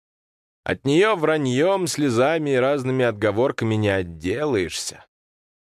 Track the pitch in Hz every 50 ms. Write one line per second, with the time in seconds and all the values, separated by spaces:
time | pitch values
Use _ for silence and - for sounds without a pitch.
0 | _ _ _ _ _ _ _ _ _ _ _ _ - - 95 - - 135 143 165
1 | 202 220 214 175 156 156 156 156 143 131 123 127 151 185 196 190 180 151 - -
2 | 147 139 117 113 127 147 165 165 156 143 135 127 123 135 143 147 123 131 131 131
3 | 127 120 110 101 107 107 101 107 123 143 - - 120 113 110 107 107 101 98 95
4 | 92 87 82 80 78 90 101 127 151 151 131 101 90 78 - - - - - -
5 | - _ _ _ _ _ _ _ _ _ _ _